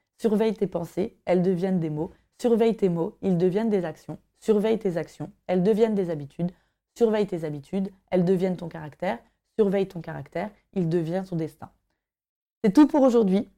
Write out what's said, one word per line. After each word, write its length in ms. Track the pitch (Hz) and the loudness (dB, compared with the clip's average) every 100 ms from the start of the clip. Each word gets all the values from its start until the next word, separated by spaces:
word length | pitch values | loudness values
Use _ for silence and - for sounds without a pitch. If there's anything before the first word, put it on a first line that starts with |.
| _ _ | _ _
Surveille 340 | 226 208 220 | -2 2 0
tes 120 | 202 185 | -2 -4
pensées, 480 | 175 170 - 185 - - | -4 -6 -6 -6 -8 -2
elles 160 | 180 | 0
deviennent 360 | 180 180 190 185 | 2 0 0 -2
des 120 | 160 | -2
mots. 200 | 151 175 - _ _ | -6 -8 -10 _ _
Surveille 340 | 247 226 233 | 0 2 2
tes 140 | 226 196 | 2 0
mots, 280 | 170 165 - | 0 -4 -4
ils 140 | 190 175 | -2 2
deviennent 340 | 185 190 226 | 2 0 0
des 140 | 202 | -2
actions. 340 | 170 156 - 156 _ _ | -2 -8 -14 -16 _ _
Surveille 380 | - 214 214 220 | 0 0 2 0
tes 180 | 196 170 | -2 -4
actions, 340 | 151 - 151 - - | -8 -10 -14 -14 -4
elles 160 | 185 | 0
deviennent 320 | 185 208 226 | 2 2 2
des 160 | 202 175 | 0 -2
habitudes. 400 | 156 143 - 175 - _ _ _ - | -6 -10 -6 -6 -6 _ _ _ 0
Surveille 300 | 233 214 208 | 2 2 -2
tes 180 | 175 | -4
habitudes, 460 | 156 147 - 196 196 - _ | -6 -8 -8 -6 -6 -10 _
elles 140 | 180 | 0
deviennent 320 | 175 190 190 175 | 2 2 0 -4
ton 120 | 170 | -8
caractère. 500 | 165 151 - 180 233 - _ _ - | -12 -16 -8 -6 -6 -12 _ _ 0
Surveille 280 | 202 196 190 | 0 2 -2
ton 140 | 175 | -6
caractère, 500 | 160 151 139 165 208 - _ | -12 -12 -10 -10 -10 -12 _
il 160 | 196 165 | -4 -2
devient 340 | 175 160 180 185 | 0 -2 -4 -4
ton 80 | 165 | -6
destin. » 340 | 156 - 107 _ _ _ _ _ _ _ _ _ | -6 -10 -20 _ _ _ _ _ _ _ _ _
C'est 80 | 220 | 2
tout 160 | 196 294 | 6 6
pour 140 | 302 | 6
aujourd'hui. 460 | 262 233 202 190 269 | 4 4 4 0 -2